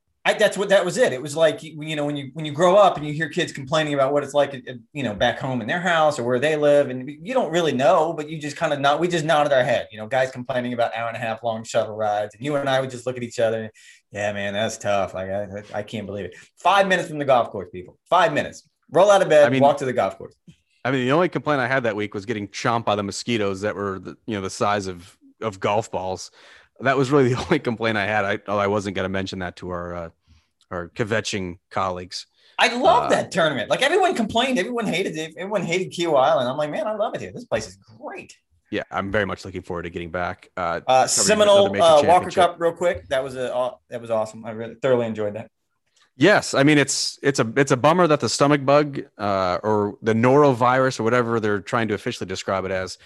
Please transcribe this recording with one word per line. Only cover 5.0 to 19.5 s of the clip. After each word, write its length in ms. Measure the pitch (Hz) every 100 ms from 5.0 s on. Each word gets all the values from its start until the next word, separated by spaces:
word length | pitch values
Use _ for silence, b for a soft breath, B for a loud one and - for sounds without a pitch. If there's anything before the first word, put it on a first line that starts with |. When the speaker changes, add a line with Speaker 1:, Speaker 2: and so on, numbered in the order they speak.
Speaker 1:
know, 100 | 120
back 260 | 98 120 113
home 220 | 135 127
in 60 | 110
their 160 | 175
house 360 | 180 165 156 143
or 40 |
where 160 | 120 123
they 180 | 151 151
live, 320 | 147 143 127
and 220 | 127 131 147
you 140 | 175
don't 160 | 262 170
really 240 | 165 160
know, 400 | 123 143 185 160
but 160 | 156 151
you 80 | 160
just 180 | 143 -
kinda 220 | 160 143
nod, 220 | 139 147
we 80 | 175
just 180 | 170 156
nodded 260 | 151 147
our 100 | 131
head, 240 | 127 110 -
you 60 | 107
know, 80 | 110
guys 240 | 131 131
complaining 420 | 127 123 127 123
about 220 | 120 113
hour 140 | 113 117
and 80 | 113
a 40 |
half 220 | 113 110
long 200 | 117 110
shuttle 320 | 113 120 107
rides. 400 | 107 107 104 104
And 80 | 107
you 140 | 139 143
and 140 | 139
I 100 | 131
would 100 | 131
just 140 | 123
look 140 | 127 123
at 40 |
each 160 | 117 -
other. 260 | 113 113
And, 60 | 110 - b b _
"Yeah, 200 | 101 104
man, 220 | 101 101
that's 240 | 101 110 -
tough. 340 | 104 101 92
Like, 160 | 92 95
I, 140 | 98
I, 200 | 101 101 104
I 80 | 104
can't 240 | 104 110 98
believe 180 | 101
it." 120 | 98 B B _
Five 300 | 175 196 190
minutes 220 | 180 165
from 80 | 151
the 80 | 139
golf 240 | 123 110
course, 180 | 104 87
people, 280 | 90 87 - -
five 240 | 175 165
minutes, 340 | 143 85 - _ _ _
roll 200 | 151 202
out 100 | 196
of 80 | 170
bed, 160 | 151
Speaker 2:
I 60 | 143